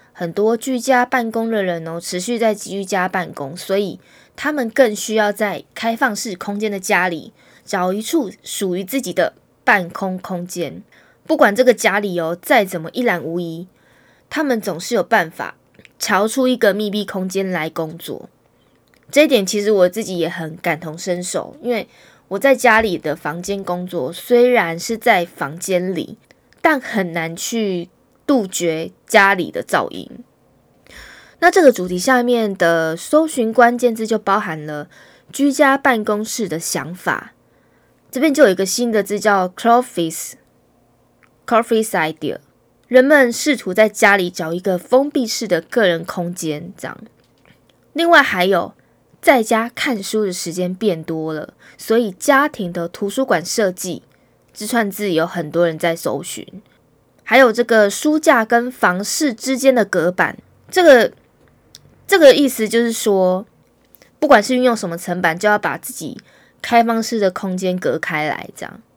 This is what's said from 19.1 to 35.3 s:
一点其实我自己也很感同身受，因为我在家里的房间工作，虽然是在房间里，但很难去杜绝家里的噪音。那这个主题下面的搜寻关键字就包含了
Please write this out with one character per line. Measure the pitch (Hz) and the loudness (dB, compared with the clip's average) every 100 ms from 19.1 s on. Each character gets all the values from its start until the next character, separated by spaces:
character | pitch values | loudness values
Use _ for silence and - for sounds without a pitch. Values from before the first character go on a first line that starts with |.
| 277 | 2
一 | 311 | 4
点 | 240 190 | 4 0
其 | 208 | -2
实 | 202 | 0
我 | 208 180 | 4 2
自 | 196 | 0
己 | 185 185 | -6 -4
也 | 160 | -4
很 | 175 160 165 | -4 -10 -8
感 | 180 160 | -6 -6
同 | 170 160 | -8 -10
身 | 190 180 | -6 -6
受， | 180 175 - 294 | -6 -8 -8 -10
因 | 247 | -6
为 | 233 175 _ - _ _ | -6 -6 _ -20 _ _
我 | 196 | 0
在 | 269 | 2
家 | 269 240 220 | 4 4 4
里 | 220 170 | 2 -2
的 | 156 147 | -4 -6
房 | 151 165 | -6 -8
间 | 175 196 | -8 -8
工 | 196 180 180 | -6 -8 -6
作， | 175 131 | -6 -6
虽 | 175 - 240 247 | -8 0 4 6
然 | 240 175 165 | 4 0 -4
是 | - 226 | -6 -2
在 | 240 196 170 | 2 2 0
房 | - 143 160 | -6 -10 -8
间 | - 180 185 180 | -2 -2 -2 -4
里， | - - _ _ _ _ | -8 -12 _ _ _ _
但 | 339 285 | 0 0
很 | - 214 180 | -2 -4 -4
难 | 165 165 | -4 -6
去 | 165 - 233 208 180 175 _ _ _ - | -8 -6 -4 -2 -4 -8 _ _ _ 0
杜 | 277 190 | 0 0
绝 | - 175 160 175 - - | -4 -4 -4 -6 -12 0
家 | 214 196 | 4 4
里 | 196 160 | 4 -2
的 | - | -6
噪 | - 175 101 | -2 -2 -2
音。 | - - - - _ _ _ _ _ _ - - - - _ | -8 -14 -18 -20 _ _ _ _ _ _ -20 -20 -20 -20 _
那 | 339 | 2
这 | 370 | 6
个 | 302 | 6
主 | 233 180 | 6 0
题 | 180 | -4
下 | 220 254 | 2 2
面 | 240 240 214 | 2 0 0
的 | 196 170 165 160 165 | 0 2 2 0 -4
搜 | - 302 320 | 0 2 2
寻 | 294 220 | 0 0
关 | 220 240 240 | 4 4 4
键 | 247 226 | 0 0
字 | 220 | -2
就 | 220 | -2
包 | 208 214 | 0 0
含 | 196 160 151 | -2 -8 -8
了 | 151 147 - - _ _ | -10 -12 -18 -20 _ _